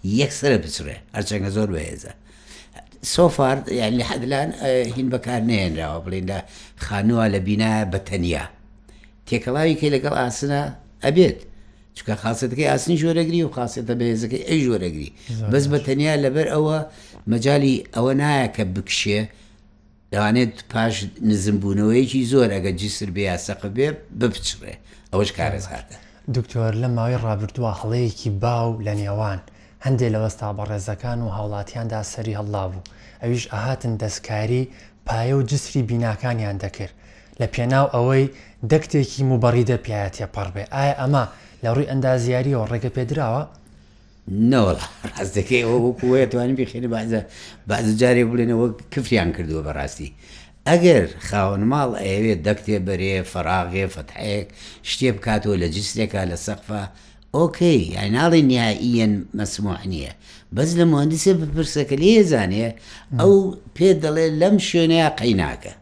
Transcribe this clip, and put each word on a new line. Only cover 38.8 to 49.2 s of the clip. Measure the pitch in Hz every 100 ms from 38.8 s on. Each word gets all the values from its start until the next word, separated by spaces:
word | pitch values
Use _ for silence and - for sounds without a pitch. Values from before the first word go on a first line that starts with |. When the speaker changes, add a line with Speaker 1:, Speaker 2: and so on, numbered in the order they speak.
| 156 147 127 - 131
Speaker 2:
موبەڕیدە | 127 120 120 117 120
پیاەتێ | - 104 98 - -
پەڕ | - 95
بێ. | 95 92
ئایا | 139 143 139
ئەمە | 131 143 110 - - -
لە | 117
ڕووی | 120 147
ئەندازیاریەوە | 135 131 127 120 123 131 131 107
ڕێگە | 117 120 131
پێدراوە؟ | 123 147 123 120 156 - - - - - - - - 98 117
Speaker 1:
نەوەڵا، | 131 98 76 - - -
ڕاستەکەی | - 98 101 95 123
ئەوە | 117 120
وەکو | 120 120 123
وەیە | 131 123
توانین | 120 123 131
بخێنی | 120 120 123
بەعزە، | 113 113 110 - - - - -
بەعزە | 104 110 110
جارێ | 123 123 117
بڵێنەوە | 120 117 117 120 107 -
کفریان | - 139 113